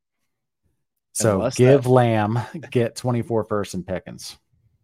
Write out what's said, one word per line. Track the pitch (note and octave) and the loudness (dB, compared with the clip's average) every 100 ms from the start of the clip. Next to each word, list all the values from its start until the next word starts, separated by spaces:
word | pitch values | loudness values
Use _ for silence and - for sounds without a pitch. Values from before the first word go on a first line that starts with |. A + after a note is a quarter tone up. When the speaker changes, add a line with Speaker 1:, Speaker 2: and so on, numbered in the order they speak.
| _ _ _ _ _ _ _ _ _ _ _ - | _ _ _ _ _ _ _ _ _ _ _ -4
Speaker 1:
So | A2+ G2 | 0 0
Speaker 2:
Unless | A2+ - | 0 4
Speaker 1:
give | B2 C#3 | 6 6
Speaker 2:
that | B2+ | 4
Speaker 1:
Lamb, | B2+ A#2+ A2 G#2 A#2 G#2+ E3+ C3 | 4 4 2 0 -2 -6 -12 -6
get | B2+ A#2 - | -2 -2 -4
twenty-four | B2+ A#2+ A2 A2+ | -4 -4 -2 -4
first | G#2 G#2 G2 | -2 -4 -6
and | F#2 F2 | -8 -8
Pickens. | F2+ - A#1 - - _ _ _ _ | -10 -10 -18 -18 -20 _ _ _ _